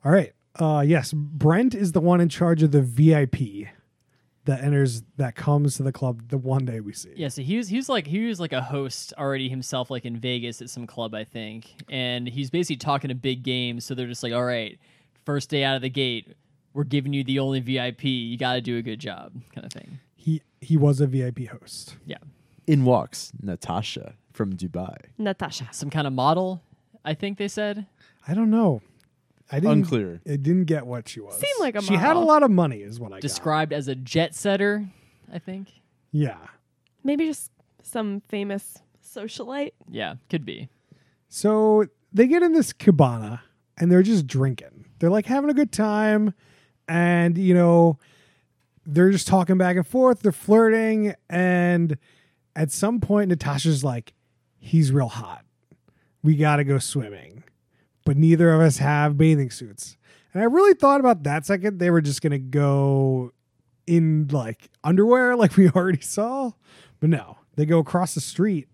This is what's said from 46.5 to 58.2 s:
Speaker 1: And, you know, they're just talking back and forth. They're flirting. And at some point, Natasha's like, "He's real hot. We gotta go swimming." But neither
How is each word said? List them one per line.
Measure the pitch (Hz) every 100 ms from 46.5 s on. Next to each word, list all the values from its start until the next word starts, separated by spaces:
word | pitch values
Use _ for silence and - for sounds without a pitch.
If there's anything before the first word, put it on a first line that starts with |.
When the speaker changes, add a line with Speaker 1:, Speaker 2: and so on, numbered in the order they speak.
| _ _ _ -
Speaker 1:
And, | 170 175 175 170 170
you | 185
know, | 180 175 170 170 147 _ _ _ _ _ _ _ _
they're | 160 147 185
just | 196 -
talking | 190 175 185
back | 180 180
and | 165
forth. | 254 254 240
They're | 208
flirting. | - - 220 226 226 220 220 208 - _
And | 170 180 180 175 175 165 139 _ _ _ _ _ -
at | 156
some | - 202 240
point, | - 208 196
Natasha's | 170 143 139 156 143
like, | 139 120 - _ _ _ _ _
"He's | - 165 143
real | 139 123
hot. | 113 113 67 _ _ _ _ _ _ _ _
We | 151
gotta | 147 151 147
go | 139 139
swimming." | - 143 107 98 67 - _ _ _ _ _ _ -
But |
neither | 139